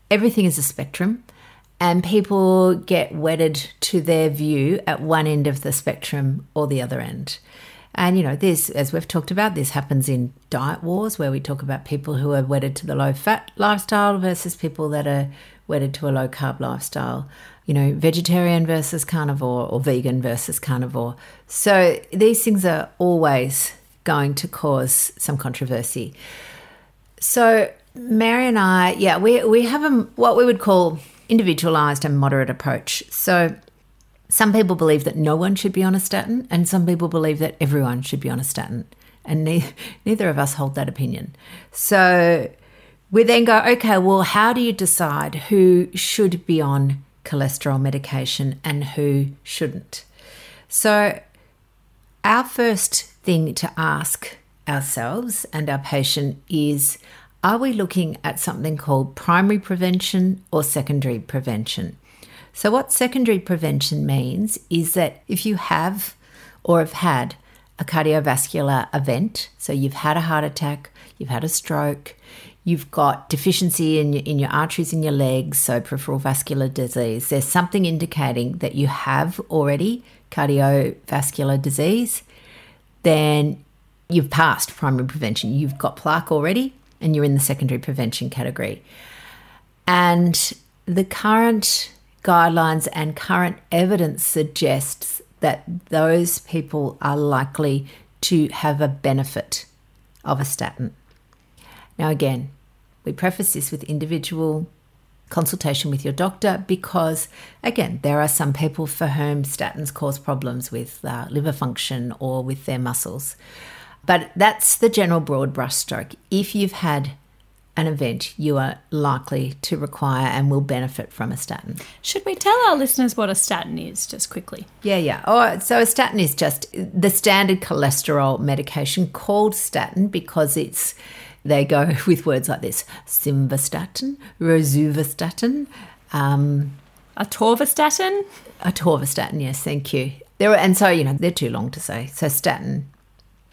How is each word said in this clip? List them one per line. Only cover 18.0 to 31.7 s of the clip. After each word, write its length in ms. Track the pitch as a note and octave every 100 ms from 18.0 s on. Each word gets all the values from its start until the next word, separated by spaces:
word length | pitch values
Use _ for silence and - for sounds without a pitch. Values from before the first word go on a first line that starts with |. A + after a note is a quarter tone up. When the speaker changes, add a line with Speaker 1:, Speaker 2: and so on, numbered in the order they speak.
| D#3+ E3 E3+ F3+ F3 E3+ E3
Speaker 1:
versus 400 | D#3+ C#3+ D#3+ -
carnivore 640 | E3 D3 C#3 B2+ B2 A#2+
or 120 | A#2+
vegan 420 | C3+ B2+ B2+ B2+
versus 380 | B2 A#2 - -
carnivore. 560 | - B2+ B2+ B2+ A#2+ B2+ - - -
So 520 | - G#3 G3 F3 - -
these 320 | F#3 G#3+ A3+
things 220 | A3+ G3+ F#3
are 240 | D#3 - -
always 760 | F3+ E3+ D#3 C3+ C3 C3+ - - _ _
going 300 | - D3 C#3 C#3+
to 120 | F3
cause 680 | - D3+ C3+ C3 - - -
some 200 | - C#3
controversy. 760 | B2+ A#2+ B2+ A#2+ A#2 C3 A2 - - - - - - - _ _ _ -
So 520 | - B3 A3+ A3+ - - _
Mary 540 | - A#3+ A3 A3+ A#3+ B3+
and 100 | A3+
I, 360 | F#3+ F#3 F3+
yeah, 240 | - F#3+ E3+
we, 260 | G#3+ A#3+
we 200 | A3 A3+
have 200 | A#3 D4
a, 180 | D4+ B3 - -
what 200 | A#3+ A#3
we 100 | B3
would 140 | G#3+
call 400 | G#3 F#3 E3+ D#3 - - -
individualised 720 | A3+ F#3 D3+ E3+